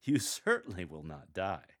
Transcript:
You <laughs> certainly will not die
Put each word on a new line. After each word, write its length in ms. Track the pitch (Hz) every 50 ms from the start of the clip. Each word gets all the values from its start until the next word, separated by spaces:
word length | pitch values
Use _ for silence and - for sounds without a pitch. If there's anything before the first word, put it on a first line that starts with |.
| _
You 160 | - 143 143
<laughs> 0 |
certainly 640 | 143 - - - _ - 233 240 - - 104 87 90
will 180 | 82 76 78 76
not 300 | 80 76 71 67 - -
die 320 | 92 92 98 95 78 - - - _